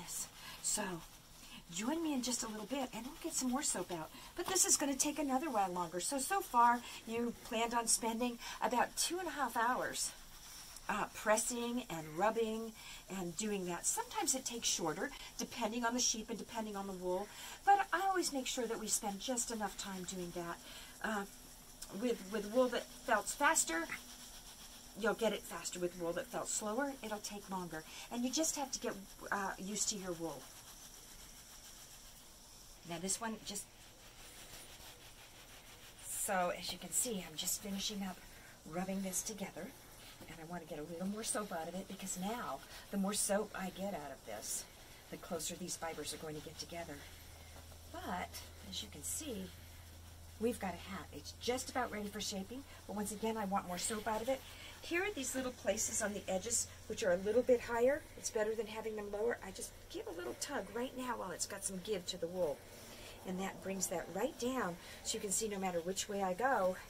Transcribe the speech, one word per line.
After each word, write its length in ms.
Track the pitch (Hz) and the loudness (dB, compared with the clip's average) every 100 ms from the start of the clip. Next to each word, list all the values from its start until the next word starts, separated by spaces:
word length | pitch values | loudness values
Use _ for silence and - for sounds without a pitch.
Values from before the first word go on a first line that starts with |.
this. 260 | 175 - - - - - | -6 -6 -6 -8 -12 -4
So 220 | - - 196 170 - - - - - 226 - | 0 2 0 -2 -6 -16 -18 -16 -14 -14 -10
join 280 | 170 226 320 | -2 2 4
me 100 | 320 | 4
in 80 | 269 | 2
just 220 | 247 247 | 2 0
a 40 | 240 | -2
little 180 | 214 202 | -4 -2
bit, 240 | 262 254 | 0 0
and 120 | 208 254 | -2 -6
we'll 100 | 320 | -6
get 100 | 330 | -2
some 160 | - 254 | 2 4
more 120 | 247 | 4
soap 300 | 302 208 180 | 2 0 0
out. 180 | - 156 - - - | -2 -4 -8 -10 -4
But 120 | 359 | 2
this 180 | 370 370 | 6 8
is 120 | - | 8
gonna 180 | 285 277 | 6 4
take 240 | 302 302 | 2 4
another 300 | 294 262 320 | 4 4 4
while 220 | 220 190 | 4 4
longer. 280 | 180 170 175 | 2 0 0
So, 180 | - 277 | 0 0
so 240 | 262 392 | 4 2
far, 380 | - 240 240 240 - - - | 6 10 10 8 2 -8 -4
you 260 | 233 240 - - | 0 0 -2 -2
planned 280 | 226 233 | 2 4
on 140 | 240 226 | 2 4
spending 520 | - 226 226 247 233 - - | 4 4 2 2 0 -6 0
about 340 | - 240 - - | 2 4 2 2
two 220 | - 349 | 0 2
and 80 | 359 | -2
a 40 | |
half 240 | 285 262 233 | 0 0 4
hours, 540 | 233 240 156 - - - - - - - - - - | 4 4 2 0 -2 -4 -14 -16 -14 -14 -14 -10 -2
uh, 180 | 202 160 | 0 0
pressing 720 | - 214 214 - 240 240 240 - | 0 6 8 6 0 0 0 -2
and 160 | 165 156 156 | -4 -4 4
rubbing 560 | 208 226 220 220 226 - - - - | 6 6 2 0 -4 -8 -12 -12 -6
and 260 | 185 175 170 | -2 -2 -2
doing 280 | 214 208 175 | 0 0 0
that. 200 | 170 - | 0 0
Sometimes 500 | - 466 453 349 262 | 0 0 0 2 2
it 100 | - | 0
takes 220 | 240 - | 0 2
shorter, 420 | - 170 160 269 - - - | 2 2 0 -2 -4 -10 -6
depending 480 | 233 - 220 240 233 | -6 0 0 2 2
on 80 | |
the 60 | 247 | 4
sheep 300 | 240 226 220 | 4 2 -2
and 80 | 220 | -6
depending 380 | - 233 214 202 | -4 -4 -2 -2
on 120 | 196 | -4
the 60 | |
wool. 340 | 185 180 180 208 - - - - | -2 0 0 0 -8 -10 0 8
But 220 | 403 392 | 8 8
I 100 | 339 392 | 4 6
always 240 | 370 277 | 4 4
make 160 | 269 254 | 2 0
sure 200 | - 226 | 0 0
that 120 | 226 | 0
we 80 | 208 | 2
spend 320 | - 214 196 | 2 2 -2
just 320 | 226 247 - | 0 0 0
enough 240 | 226 202 - | 0 -2 -2
time 260 | 202 190 | -6 -4
doing 280 | 180 185 175 175 | -4 -4 -4 -4
that. 220 | 170 - - - - - | -4 -6 -8 -12 -12 -4
Uh, 200 | 214 214 196 - - - - - - 190 | 0 0 -2 -8 -16 -16 -16 -14 -8 0
with, 200 | 247 208 185 | 2 0 0
with 200 | 214 202 | -2 4
wool 140 | 240 254 | 6 6
that 160 | 233 - - - | 4 -4 -8 4
felts 280 | 220 - | 4 4
faster, 520 | - 294 320 - 330 320 - - - - - - - - - - - | 6 8 8 6 2 0 -4 -8 -14 -14 -14 -14 -16 -16 -16 -14 0
you'll 140 | 214 202 | 2 4
get 180 | 220 | 4
it 80 | 208 | 2
faster. 380 | - 170 165 180 | -2 -6 -4 0
With 200 | 175 180 | -2 0
wool 140 | 170 | 0
that 140 | 170 - | 0 -2
felts 260 | 175 - | -2 0
slower, 400 | - 214 220 285 269 | 0 2 2 2 0
it'll 140 | 220 214 | -4 -4
take 320 | - 202 196 | -4 -8 -4
longer. 340 | 190 175 160 - - - | -4 -2 -6 -8 -12 -4
And 120 | 233 | 0
you 60 | 254 | 2
just 260 | 311 320 294 | 4 4 2
have 160 | 269 | -2
to 80 | - | 0
get, 140 | 226 202 196 - - | -2 -4 -8 -12 -2
uh, 220 | 202 196 - | 0 0 -2
used 320 | 190 208 - | -4 0 2
to 60 | 214 | 0
your 160 | 185 | -2
wool. 280 | 165 165 135 - - - - - - - - - - - - - - - - - - - - - - - - - | -2 -2 -4 -10 -16 -16 -16 -16 -16 -16 -16 -16 -16 -16 -16 -16 -16 -16 -16 -16 -16 -18 -18 -18 -18 -16 -14 -6
Now 100 | 170 | -4
this 180 | 185 - | 0 0
one 160 | 226 214 - | 0 -4 -4
just, 180 | 202 - - - - - - - - - - - - - - - - - - - - - - - - - | -6 -8 -14 -18 -18 -18 -16 -16 -14 -14 -14 -14 -14 -14 -14 -16 -16 -18 -18 -16 -16 -16 -16 -16 -14 -6
so 440 | - - 190 175 - | -2 2 4 4 2
as 140 | - | -2
you 60 | 185 | -6
can 140 | 175 | -2
see, 340 | - 254 202 175 | 2 2 0 -2
I'm 80 | 156 | -2
just 280 | 180 - | 0 0
finishing 400 | 208 196 196 208 | 0 0 0 0
up 140 | 196 180 - - - - 147 | -4 -6 -12 -16 -16 -16 -4
rubbing 300 | 165 185 196 | -2 0 0
this 220 | 190 185 | 0 0
together. 440 | - 208 180 - - - - - - - - | -2 -4 -6 -6 -8 -10 -16 -16 -16 -14 -12
And 100 | 165 | -10
I 100 | 160 | -8
want 160 | 175 165 | -8 -6
to 20 | |
get 100 | 160 | -6
a 120 | 156 | -4
little 160 | 170 190 | -2 -2
more 160 | 208 | -2
soap 280 | 220 240 202 | 0 0 0
out 160 | 175 160 | -2 -2
of 80 | 180 | -4
it 120 | - | -6
because 300 | 190 190 180 | -8 -6 -2
now 400 | 190 240 165 135 - - - | -2 -2 -2 -4 -6 -14 -4
the 60 | 196 | 2
more 160 | 190 | 2
soap 380 | 208 - 202 208 - | 4 4 4 2 -2
I 160 | 185 175 | -4 -2
get 160 | 196 | -2
out 180 | 170 143 | -2 -6
of 140 | 131 - | -10 -8
this, 400 | 107 - - - - - - - | -8 -4 -4 -6 -14 -16 -16 -10
the 60 | 160 | -10
closer 380 | - 170 156 175 | -4 -2 -2 -4
these 200 | 175 - | -4 -4
fibers 380 | 165 151 147 | -4 -4 -4
are 40 | 151 | -4
going 180 | 160 151 | -4 -6
to 60 | |
get 160 | 151 156 | -6 -8
together. 380 | - 170 165 143 - - - - - - - - - | -8 -6 -6 -8 -10 -14 -14 -14 -14 -14 -14 -14 -10
But 380 | 330 359 180 - - - - 202 | -8 -2 -2 -2 -6 -12 -12 -8
as 120 | 185 | -6
you 60 | 208 | -6
can 120 | 156 | -6
see, 420 | 143 - 302 208 185 - - - - - - - - - | -4 -2 -2 -2 -4 -8 -14 -14 -14 -14 -14 -14 -14 2
we've 200 | 226 240 | 2 4
got 140 | 190 | -2
a 180 | 170 - | -2 -6
hat. 160 | 190 - | -8 -8
It's 200 | 147 - - | -10 -10 -4
just 280 | - 254 - | 0 2 2
about 220 | 262 233 | 0 2
ready 160 | 208 208 | 0 -2
for 140 | 208 | -2
shaping, 420 | 202 196 190 254 - - - | -2 -2 -2 -6 -8 -12 -6
but 80 | 196 | -2
once 160 | 202 | -2
again, 260 | 208 220 220 | 0 0 2
I 80 | 196 | 4
want 220 | 196 180 | 2 2
more 100 | 180 | 0
soap 300 | - 214 226 | 0 0 2
out 140 | 214 | 2
of 80 | 233 | 2
it. 100 | 262 - - - - | 0 -2 -12 -12 -10
Here 220 | - 339 | 0 2
are 100 | 403 415 | 2 0
these 200 | 262 262 | -2 0
little 160 | 254 | -2
places 500 | 247 226 208 - 226 | 0 2 4 4 2
on 120 | 208 | 2
the 80 | 208 - | 0 2
edges, 400 | 185 220 - - - - | 2 4 2 0 -6 -6
which 160 | 214 | 2
are 80 | 208 | 6
a 60 | 180 | 6
little 240 | 196 220 | 8 6
bit 200 | 247 240 | 8 8
higher. 400 | - 233 247 302 - - | 8 6 8 6 0 -6
It's 120 | - | -2
better 240 | 226 214 | 2 2
than 140 | 220 214 | 2 0
having 280 | 220 220 214 | -2 -2 -2
them 160 | 208 | -2
lower. 260 | 202 226 - 190 | 2 2 2 -4
I 60 | |
just 200 | 185 - - - | -8 -10 -10 -10
give 180 | 349 440 | -8 -6
a 100 | 339 | -4
little 180 | 349 - | -4 -4
tug 260 | - 277 190 214 | -2 -2 -2 -2
right 200 | 262 262 | -2 -2
now 180 | 254 214 | -4 -2
while 140 | 196 | -4
it's 160 | 160 - | -4 -4
got 160 | 202 | -2
some 160 | 202 190 | -4 -4
give 220 | 175 196 175 | 0 0 0
to 100 | 175 | -2
the 100 | 165 | -2
wool. 300 | 185 165 135 - - - - - - 196 | 2 2 2 -6 -14 -14 -12 -12 -10 -4
And 120 | 185 | -2
that 240 | 190 - | -2 -2
brings 240 | 190 190 170 | -4 0 0
that 200 | 170 - | 0 -2
right 240 | 175 254 - | 0 0 2
down, 360 | 240 262 190 170 - - | 0 2 0 -2 -8 -10
so 120 | - 220 | -4 -2
you 40 | |
can 120 | 208 | 0
see 160 | 190 220 | 2 2
no 100 | 202 | 0
matter 220 | 190 175 | 2 2
which 280 | 165 190 - | 0 -2 0
way 140 | 202 | 2
I 120 | 190 | 2
go, 420 | 180 254 240 185 185 | 4 4 6 4 2